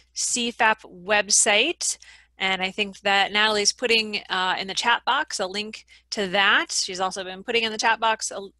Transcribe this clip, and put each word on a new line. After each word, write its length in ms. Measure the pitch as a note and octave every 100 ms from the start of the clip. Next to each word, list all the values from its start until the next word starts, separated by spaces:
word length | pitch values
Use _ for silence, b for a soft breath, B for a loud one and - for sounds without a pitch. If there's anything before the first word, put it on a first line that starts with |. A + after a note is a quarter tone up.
| b
C 380 | - - B3 A#3+
fap 300 | - A3+ -
website. 1120 | - F3+ F3+ G#3 G3+ - A#3 G#3 C#4+ - - - B B B -
And 240 | F#3+ F#3+
I 100 | F#3
think 300 | F#3 G3+ F#3+
that 300 | G3+ G3 F#3+
Natalie's 400 | G#3 G#3+ G#3 G3+
putting, 500 | - B3 A3+ G#3+ G#3 -
uh, 260 | F#3 F#3 -
in 80 | F#3+
the 60 |
chat 300 | F#3 A#3+ A#3 -
box 340 | C4 D#4 -
a 60 | F#3
link 400 | G3 G#3+ - - b b
to 160 | - G3
that. 420 | F#3+ G3 B3 E4
She's 280 | - - F#3
also 240 | F#3 G3
been 200 | F#3 F#3
putting 200 | G3 A#3
in 80 | A3+
the 60 | A3
chat 220 | A#3 G#3+
box 320 | A3+ A3 -
a, 80 | - G3